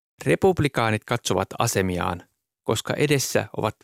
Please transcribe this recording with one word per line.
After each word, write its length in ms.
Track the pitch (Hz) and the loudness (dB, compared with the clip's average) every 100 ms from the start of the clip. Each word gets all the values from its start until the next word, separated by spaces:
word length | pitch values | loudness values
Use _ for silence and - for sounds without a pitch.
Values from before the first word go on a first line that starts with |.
| _ - 131 | _ -8 -2
Republikaanit 800 | 165 196 180 147 - 113 107 | 2 4 4 0 2 0 0
katsovat 440 | - 120 - 95 95 - | -2 -4 -2 -2 -2 -2
asemiaan, 640 | 117 - 95 90 92 90 - _ _ _ | 0 0 0 0 -2 -6 -10 _ _ _
koska 300 | - 117 - | -4 -2 -2
edessä 520 | - 147 143 - 113 107 - | 0 2 2 0 -2 -2 -4
ovat 180 | 107 - | -4 -6